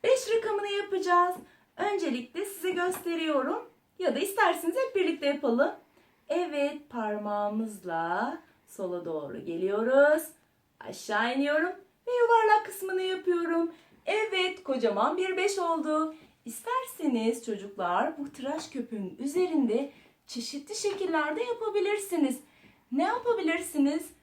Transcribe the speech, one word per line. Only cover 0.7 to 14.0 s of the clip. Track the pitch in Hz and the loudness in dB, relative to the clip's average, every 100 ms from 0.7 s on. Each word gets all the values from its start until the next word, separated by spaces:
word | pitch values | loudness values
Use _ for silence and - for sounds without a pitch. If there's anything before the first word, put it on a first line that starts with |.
yapacağız. | 403 403 381 349 359 359 359 - _ _ - | -4 -2 -2 4 4 4 0 -12 _ _ -4
Öncelikle | 403 392 320 247 240 339 403 | -2 0 -2 -4 -6 -6 -8
size | - 359 | -4 -2
gösteriyorum. | 359 359 370 349 330 320 285 269 466 - _ _ _ | 0 -2 -2 -4 -2 0 0 0 -4 -8 _ _ _
Ya | 359 247 | 0 0
da | |
isterseniz | 392 - 392 320 330 494 | -2 2 2 4 -2 0
hep | 523 392 | 0 0
birlikte | 359 - 285 | 0 2 0
yapalım. | 285 269 233 339 - _ _ _ _ _ | 0 0 4 2 0 _ _ _ _ _
Evet, | 330 349 294 285 294 - | -2 0 0 -2 -2 -10
parmağımızla | 240 214 208 208 208 208 214 226 202 180 165 165 180 240 330 _ _ _ | -6 -4 -2 -2 -2 0 -2 -4 -6 -4 -2 0 0 -2 -6 _ _ _
sola | - 185 175 170 | -8 -6 -4 -4
doğru | 156 143 - - | -6 -6 -10 -8
geliyoruz. | 170 185 208 226 269 285 311 - - _ _ _ _ | -2 0 2 4 6 8 6 0 -16 _ _ _ _
Aşağı | - 202 - 208 233 269 | -14 -12 -2 0 0 0
iniyorum | 285 302 349 370 - _ - | 2 2 0 -4 -16 _ -2
ve | |
yuvarlak | 494 466 466 440 427 427 | 4 6 6 6 4 2
kısmını | - 381 370 | -10 -4 -2
yapıyorum. | 370 370 349 349 339 330 330 - _ _ | -2 -2 0 0 0 0 -2 -6 _ _